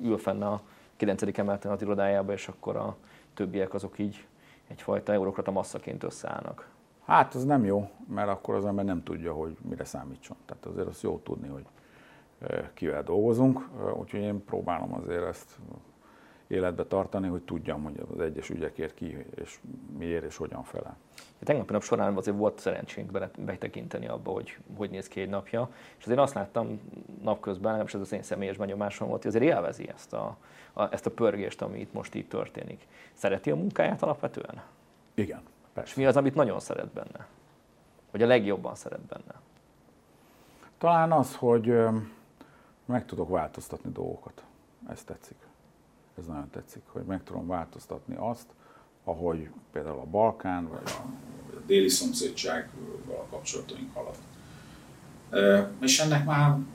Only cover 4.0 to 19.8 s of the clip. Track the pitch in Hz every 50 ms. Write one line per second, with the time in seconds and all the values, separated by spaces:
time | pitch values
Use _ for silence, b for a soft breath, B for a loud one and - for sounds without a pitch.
4 | 107 101 101 - - - b b b b b b b - - - - 101 104 101
5 | - - 104 101 95 95 98 - 98 98 98 95 98 - - - - - - -
6 | - - - - - - - - 50 50 - - - - - _ _ _ _ _
7 | - - 160 165 - - - 127 131 143 147 135 110 98 101 101 104 - - -
8 | - - 101 98 104 101 98 - - - 107 101 98 104 101 98 98 98 90 82
9 | 82 85 85 82 82 85 76 78 80 82 80 - - 85 - - - - - -
10 | 69 67 65 - - - - - - - - - - 90 87 92 92 90 85 -
11 | - 92 85 82 - - - - - 69 69 67 - - B B B B B B
12 | B B B B B B _ _ - - 50 50 80 - - - 87 78 73 73
13 | 73 - 85 101 107 120 113 120 131 131 127 131 - - 135 104 98 95 - -
14 | 95 - - 104 104 104 101 101 101 - 101 95 - 87 85 80 90 92 98 -
15 | - - 87 87 87 87 - - - - - - - - - - - - - B
16 | B B B B B B B B B - 95 92 92 90 82 87 82 - 98 95
17 | 92 - - 98 95 90 87 87 - - 87 80 78 - 76 76 76 78 69 -
18 | - - 80 - 85 80 73 - - - - 82 78 73 - - 80 78 - -
19 | - 80 73 73 - - - - - - - - - - - -